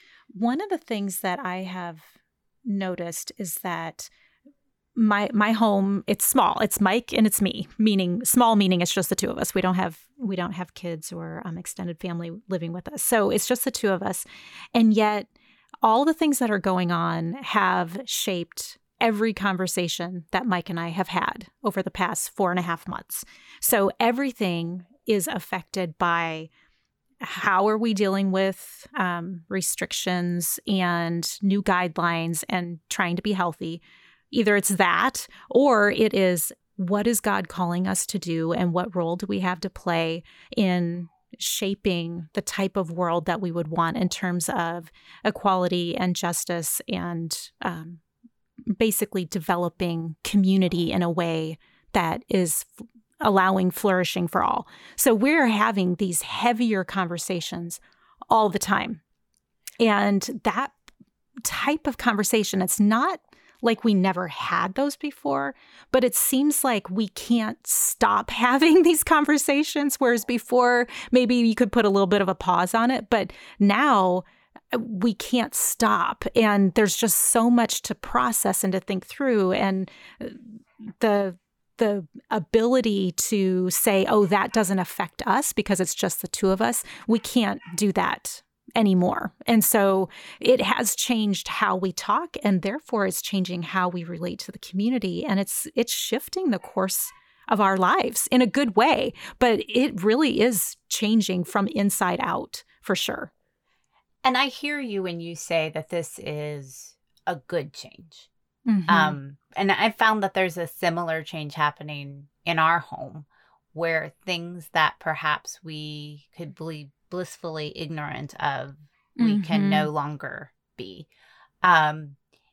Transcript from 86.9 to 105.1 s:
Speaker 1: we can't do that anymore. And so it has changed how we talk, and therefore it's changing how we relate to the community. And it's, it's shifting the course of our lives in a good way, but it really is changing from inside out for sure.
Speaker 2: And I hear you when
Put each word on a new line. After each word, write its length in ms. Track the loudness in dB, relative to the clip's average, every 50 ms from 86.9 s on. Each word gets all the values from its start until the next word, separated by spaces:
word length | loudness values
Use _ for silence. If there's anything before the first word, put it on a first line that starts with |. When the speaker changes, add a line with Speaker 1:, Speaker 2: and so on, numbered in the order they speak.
| -14 -8 -2
Speaker 1:
we 120 | 0 0 0
can't 400 | 0 0 0 0 2 0 -2 -6 -10 -10 -4
do 160 | 0 0 2 2
that 480 | 2 0 0 -2 -4 -8 -12 -14 -14 _ _ _ _ _ _ 0
anymore. 580 | 2 4 6 6 6 4 4 0 -2 -4 -8 -10 -6 0
And 180 | 2 4 4 4
so 440 | 4 4 4 4 4 4 2 0 -2 -6 -14 -20 -20 -14 -2
it 220 | 4 4 4 4
has 340 | 4 0 0 0 0 -2 -2
changed 540 | -2 -2 -2 0 0 2 0 0 -2 -4 -6
how 260 | -4 -2 0 0 0
we 160 | 0 -2 -4
talk, 460 | -4 -4 -2 -2 -2 -2 -2 -4 -8 -4 0
and 180 | 2 2 2
therefore 440 | 0 -2 -6 -6 -8 -4 -2 -2 0
it's 160 | -2 -2 -4
changing 420 | -6 -4 -2 -2 -2 -2 -4 -6 -6
how 260 | -4 -2 0 0 0
we 140 | -2 -4 -8
relate 340 | -8 -10 -8 -8 -8 -8 -8
to 120 | -12 -14 -14
the 60 | -16
community. 640 | -12 -8 -4 -2 0 0 0 0 -2 -4 -4 -4 -4
And 120 | -2 0 0
it's, 280 | 0 -2 -4 -8 -8 -6 -2
it's 180 | -2 -2 -2 -2
shifting 560 | -6 -4 -4 -4 -4 -4 -6 -6 -2 -2 0
the 80 | -2 -2
course 520 | -4 -6 -4 -2 -2 -2 -2 -4 -6 -8 -10 _ _ _ _ _ _ -2
of 100 | 0 2
our 140 | 4 4 4
lives 500 | 4 4 4 4 2 2 0 -2 -4 -2 2
in 100 | 4 4
a 60 | 4
good 280 | 4 2 0 0 2 4
way, 340 | 4 4 4 4 2 0 -4 -6 -8 -14 -10 -2 0
but 220 | 2 2 2 2 0
it 340 | 0 0 2 2 2 0 0 2
really 380 | 2 4 4 4 2 4 4
is 360 | 2 2 2 0 -2 -4 -8 _ _ -8
changing 540 | -6 -2 0 2 4 4 2 2 0 -2 -2
from 240 | 0 0 0 0
inside 520 | 0 0 0 0 0 0 0 0 -2 -2 -2
out 420 | -2 -4 -4 -4 -6 -8 -14 -18 -18 _ _ _
for 140 | -4 -2 -2
sure. 360 | -2 -2 -4 -6 -8 -8 -12 _ _ _ _ _ _ _ _ _ _ _ _ _ _ _ _ _ _ -2
Speaker 2:
And 140 | 0 0
I 100 | 0 0
hear 320 | -2 -4 -6 -6 -6 -6 -6
you 240 | -6 -6 -6 -4 -4
when 160 | -6